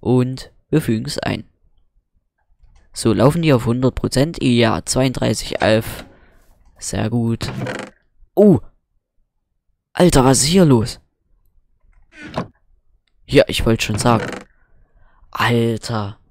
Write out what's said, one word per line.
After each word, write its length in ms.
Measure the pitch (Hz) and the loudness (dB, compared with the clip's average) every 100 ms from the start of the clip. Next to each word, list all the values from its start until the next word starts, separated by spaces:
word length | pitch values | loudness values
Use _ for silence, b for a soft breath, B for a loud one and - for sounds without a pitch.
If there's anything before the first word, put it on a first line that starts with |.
Und 500 | - 123 127 131 - _ _ | 0 0 0 -6 -16 _ _
wir 120 | 151 | -2
fügen's 360 | 151 110 139 - | 0 -4 -4 -6
ein. 300 | - - - _ _ _ _ _ _ _ _ _ _ _ - _ _ | -6 -6 -10 _ _ _ _ _ _ _ _ _ _ _ -20 _ _
So, 200 | - 113 | -4 -2
laufen 300 | 101 120 160 | 2 2 2
die 100 | 160 | 2
auf 120 | 131 | 0
hundert 300 | 117 120 127 | 0 -2 -2
Prozent? 480 | - - - 147 165 | -2 -4 -2 -2 -2
Ja, 420 | - 120 113 87 | 0 2 2 0
zweiunddreißig 800 | - - 131 123 120 113 - - | -4 -2 -2 -2 -4 -4 -6 -2
elf. 420 | 101 110 - - - b b b b b b _ | 2 0 -2 -12 -18 b b b b b b _
Sehr 300 | - 98 107 | -10 -6 -4
gut. 420 | 117 113 113 - - - - - _ _ _ - | -2 -2 -4 -8 -10 -10 -10 -14 _ _ _ -10
Oh! 260 | - 208 160 - _ _ _ _ _ _ _ _ _ _ _ _ | 4 6 6 0 _ _ _ _ _ _ _ _ _ _ _ _
Alter, 320 | - 175 147 | 2 4 4
was 160 | 131 131 | 4 4
ist 60 | 143 | 2
hier 180 | 185 | 4
los? 360 | 170 123 110 - _ _ _ _ _ _ _ _ _ _ _ - - - - _ _ _ _ _ _ _ | 4 4 0 -10 _ _ _ _ _ _ _ _ _ _ _ -20 -14 -12 -12 _ _ _ _ _ _ _
Ja, 200 | _ 135 - | _ 2 4
ich 180 | - | 0
wollte 200 | - 113 | 0 -2
schon 140 | - 107 | -2 -2
sagen. 280 | 123 113 - - - _ _ _ _ _ _ _ - | 0 0 -2 -12 -16 _ _ _ _ _ _ _ -18
Alter. 880 | - 117 117 117 110 - 117 104 104 _ | -4 0 2 0 -2 -6 -6 -6 -12 _